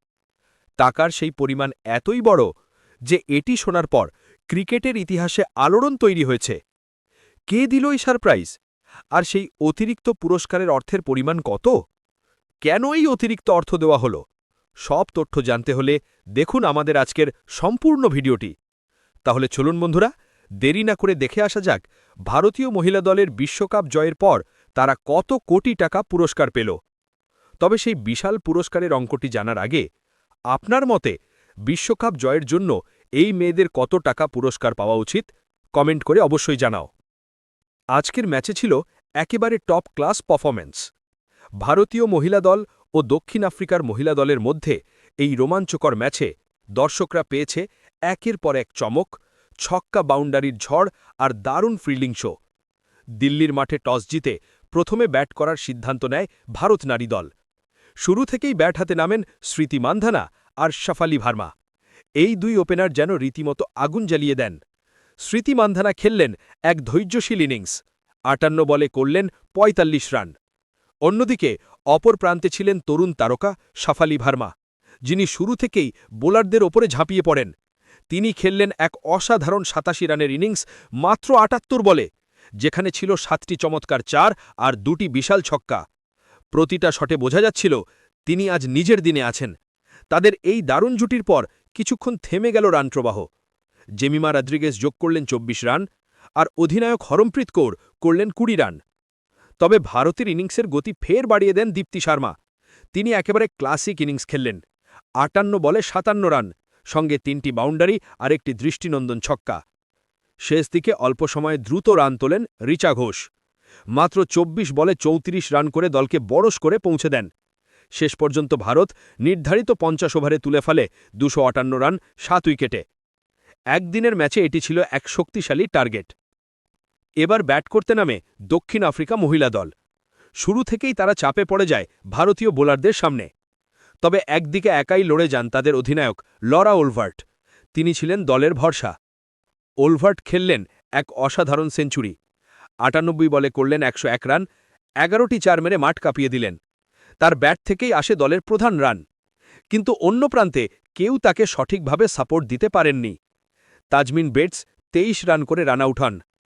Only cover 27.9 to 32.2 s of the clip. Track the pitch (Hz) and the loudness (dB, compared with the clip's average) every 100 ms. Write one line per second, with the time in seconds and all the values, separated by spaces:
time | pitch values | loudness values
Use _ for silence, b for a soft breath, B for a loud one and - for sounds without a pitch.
27.9 | 175 107 117 196 214 160 165 170 175 175 | -4 -4 -4 -4 -4 -2 -2 -2 -4 0
28.9 | 135 123 135 135 110 107 107 107 156 71 | -2 -2 -6 -4 -4 -4 -4 -2 -2 -4
29.9 | - _ _ _ _ 123 131 - 254 262 | -10 _ _ _ _ -4 -4 0 0 2
30.9 | 208 117 90 _ _ _ - 107 175 - | 0 -2 -6 _ _ _ -10 -6 -4 -2
31.9 | 226 233 156 | -2 -2 -2